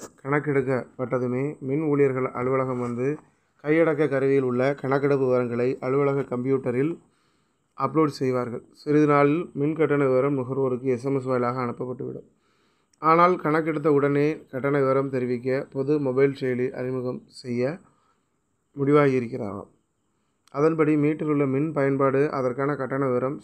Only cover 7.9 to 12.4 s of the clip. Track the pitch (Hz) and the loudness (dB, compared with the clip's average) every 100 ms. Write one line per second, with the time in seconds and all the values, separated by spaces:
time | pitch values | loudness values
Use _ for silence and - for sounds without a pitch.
7.9 | 147 151 139 131 127 120 117 - _ 151 | 2 0 0 -2 -2 -4 -8 -14 _ 0
8.9 | 151 147 143 143 160 175 135 143 160 147 | 4 6 6 4 2 -2 -2 -2 0 0
9.9 | 143 135 127 143 139 123 135 131 123 131 | 2 2 2 2 0 -2 -2 -2 -2 -2
10.9 | 123 135 135 127 127 120 131 120 120 127 | -2 -2 -2 -2 0 0 -2 -4 -6 -8
11.9 | 127 127 135 - _ | -8 -10 -12 -16 _